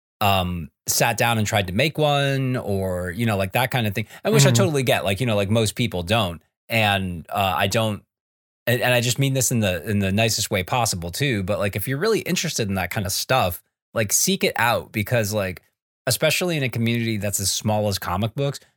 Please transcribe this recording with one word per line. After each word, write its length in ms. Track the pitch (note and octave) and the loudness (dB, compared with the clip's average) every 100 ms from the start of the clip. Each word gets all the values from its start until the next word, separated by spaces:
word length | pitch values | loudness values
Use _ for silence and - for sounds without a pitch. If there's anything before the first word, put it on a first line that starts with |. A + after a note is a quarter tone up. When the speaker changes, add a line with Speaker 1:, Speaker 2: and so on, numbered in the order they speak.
| _ - | _ 0
Speaker 1:
um, 500 | G2+ G2 F2+ F2 D2+ _ - | 2 2 0 -4 -8 _ -4
sat 300 | - C3 A2 | 0 2 2
down 220 | A#2+ A2 | 2 2
and 80 | G#2 | 2
tried 200 | G#2+ F#2 | 0 0
to 60 | |
make 260 | F#2+ D#3 - | 0 0 2
one 580 | D3 C#3+ C#3 C3+ C3 B2+ | 0 2 0 0 -2 -4
or, 540 | F#2+ G2 F#2+ F2+ F2+ | -2 -2 -2 -2 -4
you 160 | F2 A#2 | -2 0
know, 100 | G2 | 0
like, 160 | F#2+ | 0
that 200 | A#2+ C3 | 0 0
kind 140 | B2+ A2 | 0 -2
of 60 | |
thing. 120 | G2 G2+ - | -2 -8 -6
And 100 | - | 2
which 120 | F3 | 6
I 40 | C#3 | 6
Speaker 2:
Mm-hmm. 40 | |
Speaker 1:
totally 280 | A#2+ F#3+ C#3+ | 6 2 2
get. 200 | C3 G#2+ | 2 2
Like, 140 | F2 G2 | 2 0
you 80 | B2 | 0
know, 80 | |
like, 160 | G#2 G2+ | 0 2
most 240 | A2+ G#2+ | 2 2
people 300 | - A#2 F2+ | 0 -2 -2
don't. 360 | E2+ A#2 F#2+ E2 _ _ - | 0 0 0 -4 _ _ -4
And, 580 | A2+ G#2 G2 F#2 E2+ - | 0 2 2 -2 -6 -6
uh, 260 | G#2 F#2+ D#2 | -2 0 0
I 100 | G#2 | 0
don't, 380 | A2+ A2 G2+ _ _ _ _ _ _ - | 0 0 -4 _ _ _ _ _ _ -2
and, 120 | A#2+ | 2
and 140 | A#2 | 4
I 60 | B2 | 4
just 180 | A#2+ B2+ | 2 0
mean 160 | C#3 | 0
this 160 | C3 - | 2 0
in 80 | A#2+ | 2
the, 240 | G2+ F2 F2 | 0 -2 -2
in 80 | G#2 | 0
the 140 | F#2+ | 2
nicest 360 | G2+ A2+ - - | 2 0 0 -2
way 100 | G2+ | -2
possible, 480 | F2+ B2+ A2+ F2+ E2+ | 0 0 0 -2 -6
too. 320 | - C#3+ G#2+ | -4 -2 -2
But, 160 | F#2 G2 | -2 -2
like, 160 | G2+ | -2
if 140 | G2+ A2+ | -4 -4
you're 100 | C#3 | -2
really 220 | G#3+ G3+ | 0 0
interested 480 | - F3+ D#3+ - G#2 | -2 -4 -2 -4 -2
in 60 | F#2+ | -2
that 140 | F2 | -2
kind 140 | A2+ F2+ | -4 -4
of 60 | |
stuff, 480 | - - C3 F#2 - _ _ _ | -4 0 2 0 -4 _ _ _
like, 180 | A#2 G#2 | -4 0
seek 320 | - - F#3+ | 0 2 2
it 80 | F#3+ | 0
out 380 | - A#2 G#2 - | 2 0 0 -2
because, 400 | A2 G2+ B2 G#2 | -4 0 0 0
like, 300 | G#2+ F#2+ F2 _ _ _ _ - | -2 -4 -6 _ _ _ _ -4
especially 500 | - D#3 - F3+ D#3+ | 0 2 2 0 0
in 60 | |
a 60 | B2+ | -2
community 480 | A#2 A2+ A#2 A2+ G#2+ | 0 0 0 -2 -2
that's 240 | G2+ - | -4 -2
as 100 | F#2+ | -2
small 380 | - G#2+ G#2+ G#2 | -2 0 0 0
as 100 | F#2+ | -2
comic 360 | - F2+ A2 | -4 -2 -2
books, 260 | C#3+ C#3 C3+ - | -2 -4 -6 -16